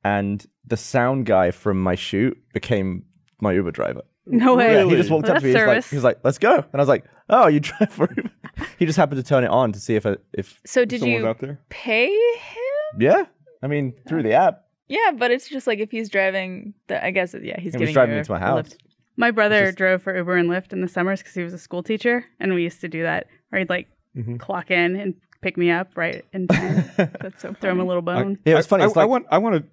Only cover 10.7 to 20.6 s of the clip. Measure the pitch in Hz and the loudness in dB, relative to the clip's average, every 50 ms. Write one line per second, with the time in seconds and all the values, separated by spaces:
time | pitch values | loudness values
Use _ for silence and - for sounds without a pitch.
10.7 | - 262 247 208 247 240 240 240 240 - 220 110 113 - - 135 147 - _ _ | 0 0 0 0 -2 -2 -2 -2 0 0 -2 -2 -4 -4 -8 -12 -12 -16 _ _
11.7 | - - - 240 214 226 247 330 403 427 466 480 466 466 - - - 453 494 539 | -20 -12 -4 -2 0 0 2 2 2 2 2 2 0 -2 -10 -16 -12 -8 -6 -6
12.7 | 554 587 605 622 622 101 117 143 190 415 370 _ _ _ _ _ _ _ - 139 | -4 -6 -6 -8 -2 0 2 4 4 2 2 _ _ _ _ _ _ _ -8 -4
13.7 | 147 147 139 127 120 _ _ - 160 165 123 110 110 147 190 170 - _ _ _ | -4 -4 -4 -6 -8 _ _ -6 -4 -2 0 2 4 4 4 2 0 _ _ _
14.7 | _ _ _ _ 269 381 466 403 302 226 247 247 240 269 - - 294 262 - 254 | _ _ _ _ -4 0 0 0 0 0 0 0 0 -2 -4 -10 -12 -6 -4 -4
15.7 | 226 202 220 208 - 220 226 202 - 196 190 190 190 190 190 185 185 - - 208 | -4 -4 -4 -6 -6 -8 -8 -4 -2 0 0 0 -2 -4 -6 -8 -12 -14 -16 -18
16.7 | - _ _ - - - - 185 185 190 180 175 - - - - - - 175 170 | -20 _ _ -8 -6 -4 -4 -2 -2 -2 -4 -4 -8 -14 -12 -12 -12 -10 -10 -8
17.7 | - - 160 151 156 139 127 117 113 101 98 - 101 85 92 104 135 120 113 - | -4 -4 -4 0 4 4 4 4 2 -4 -4 -4 -6 -2 -2 0 -2 -2 -4 -6
18.7 | - _ _ _ _ _ _ _ _ - 233 240 220 220 208 208 214 208 196 190 | -16 _ _ _ _ _ _ _ _ -2 -2 0 2 2 2 2 4 2 2 2
19.7 | 185 190 190 185 185 180 _ 190 185 185 175 175 180 180 175 170 175 185 | 0 0 0 0 0 0 _ -6 -4 -4 -2 0 0 0 2 0 0 -4